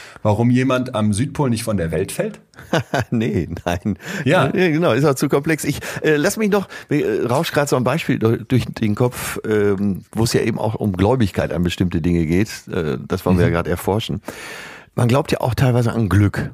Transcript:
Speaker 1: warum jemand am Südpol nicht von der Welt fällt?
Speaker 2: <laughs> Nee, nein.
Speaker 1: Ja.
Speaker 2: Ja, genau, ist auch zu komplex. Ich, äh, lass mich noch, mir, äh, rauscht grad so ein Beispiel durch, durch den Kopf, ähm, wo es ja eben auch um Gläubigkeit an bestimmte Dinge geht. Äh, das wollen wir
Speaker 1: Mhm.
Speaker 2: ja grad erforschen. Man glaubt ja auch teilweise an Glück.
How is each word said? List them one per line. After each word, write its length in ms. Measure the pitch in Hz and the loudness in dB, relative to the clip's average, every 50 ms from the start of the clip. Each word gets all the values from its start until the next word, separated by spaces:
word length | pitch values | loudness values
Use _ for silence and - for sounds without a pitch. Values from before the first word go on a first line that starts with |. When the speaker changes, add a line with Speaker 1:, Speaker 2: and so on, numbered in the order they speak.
| - - - - - | -18 -20 -12 -4 0
Speaker 1:
warum 280 | 104 104 104 117 123 | 0 2 2 2 2
jemand 440 | 123 127 131 131 127 127 123 123 - | 4 2 2 2 0 0 -2 -2 -2
am 200 | 107 107 107 101 | 0 0 0 2
Südpol 340 | 101 135 - - - 147 123 | 0 -2 -2 -2 -2 0 0
nicht 160 | 117 107 - | 0 -2 -2
von 140 | 113 104 92 | -2 -2 -2
der 120 | 82 80 82 | -2 -2 -2
Welt 200 | 82 98 - - | -2 -2 -2 -4
fällt? 280 | - 202 220 214 - - _ _ - - - | -4 -4 -6 -6 -10 -20 _ _ -20 -10 -2
Speaker 2:
<laughs> 400 | - 156 - - - 135 123 - | -2 -2 -2 -2 -2 -4 -2 -2
Nee, 380 | 127 113 110 - - 92 76 - 87 - - | -2 -2 -2 0 0 -2 -2 -4 -6 -6 -4
nein. 320 | 87 90 - - 110 92 - - - - 196 143 | -4 -4 -2 -2 -4 -6 -6 -8 -10 -8 -4 0
Speaker 1:
Ja. 180 | 123 165 185 127 - - | 2 2 2 2 2 2
Speaker 2:
Ja, 140 | - 185 175 | 2 2 2
genau, 240 | 147 160 175 151 113 | 2 2 2 2 2
ist 120 | 131 147 | 4 4
auch 80 | 151 131 | 2 2
zu 140 | - 156 139 | 2 0 0
komplex. 340 | 156 143 151 165 160 - - | 0 0 0 0 -2 -2 -2
Ich, 160 | 147 139 - - - - - - | -4 -4 -4 -6 -10 -8 -2 0
äh, 140 | 160 151 | 2 2
lass 200 | 147 147 202 - | 2 2 0 0
mich 140 | 220 220 202 | 0 0 2
noch, 180 | 196 202 185 - - - - - | 2 0 0 -2 -10 -14 -6 -2
mir, 160 | 143 151 - | 0 0 0
äh, 200 | 95 110 78 78 | 0 0 0 0
rauscht 280 | - 123 147 165 - - | 0 0 0 0 0 0
grad 160 | 151 143 - | 0 0 2
so 60 | 147 | 2
ein 80 | 127 117 | 2 2
Beispiel 340 | 123 135 165 - - 131 113 | 2 0 0 0 -2 0 2
durch, 240 | 110 113 117 - - | 2 2 2 0 0
durch 200 | - 131 123 - | 0 0 0 0
den 280 | - - - 113 104 104 | 0 -4 -2 0 0 2
Kopf, 440 | - 127 123 - - - - - - - 110 | 2 2 0 0 -2 -8 -8 -8 -6 -2 0
ähm, 540 | 107 107 101 101 101 95 101 101 92 80 - _ - | 2 2 2 2 2 0 0 -2 -2 -4 -6 _ -2
wo 120 | 107 117 | -2 0
es 80 | 120 - | 2 2
ja 80 | - - | 0 0
eben 160 | - 110 - | 0 -2 -2
auch 160 | - 110 110 | -2 -4 -4
um 180 | - - 104 90 | -2 -2 -2 0
Gläubigkeit 600 | 87 98 104 127 135 110 95 - - 78 76 76 | 2 2 2 4 2 2 0 0 0 -2 -2 0
an 80 | 82 87 | 0 -2
bestimmte 380 | 87 - - 95 87 90 85 78 | 0 0 0 0 0 0 0 0
Dinge 240 | 90 87 85 82 | 2 2 2 2
geht. 240 | 76 85 90 113 - - - - - | 2 2 2 2 0 -4 -14 -12 -8
Äh, 300 | 80 90 80 73 65 64 73 69 | -6 -4 -2 -2 -4 -4 -4 -4
das 160 | 90 92 - | -4 -2 0
wollen 140 | 92 92 90 | 2 4 4
wir 80 | 87 | 4
Speaker 1:
Mhm. 60 | 85 85 | 4 2
Speaker 2:
ja 40 | 85 | 0
grad 80 | 78 76 | 0 -2
erforschen. 520 | 87 - - 98 95 110 - - - - - - - - - - - - - - - - - - - | -4 -4 -2 -2 -2 -2 -2 -4 -6 -8 -8 -10 -14 -14 -14 -14 -14 -16 -16 -16 -18 -20 -20 -10 -2
Man 140 | - 120 117 | 0 2 2
glaubt 240 | 120 143 156 - - | 2 2 2 0 -2
ja 80 | - | -2
auch 140 | - 127 107 | -2 -2 0
teilweise 380 | - 139 127 117 123 117 117 - | 2 2 4 4 2 2 0 0
an 160 | 117 113 87 | 0 0 2
Glück. 400 | 95 101 104 98 - - - - | 4 4 4 4 2 -2 -6 -8